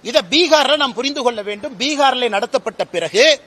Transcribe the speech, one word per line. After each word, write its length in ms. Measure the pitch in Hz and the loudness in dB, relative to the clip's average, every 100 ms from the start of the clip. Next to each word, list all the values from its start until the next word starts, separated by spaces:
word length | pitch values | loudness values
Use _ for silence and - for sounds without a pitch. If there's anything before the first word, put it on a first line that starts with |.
| 208 | 0
இதை 100 | 277 180 | -2 2
பீகார்ல 460 | 285 349 311 262 294 | 2 4 4 4 0
நாம் 180 | 285 202 | 0 -2
புரிந்து 240 | 269 285 | -6 -2
கொள்ள 200 | 247 233 | -2 -2
வேண்டும். 320 | 202 208 294 208 | -8 -8 -10 -6
பீகார்ல 500 | 262 285 277 254 240 | -4 2 2 2 -2
நடத்தப்பட்ட 560 | 202 233 269 - - | -2 -2 -4 -4 -6
பிறகு 400 | 180 175 165 190 302 285 | -6 -4 -2 2 4 2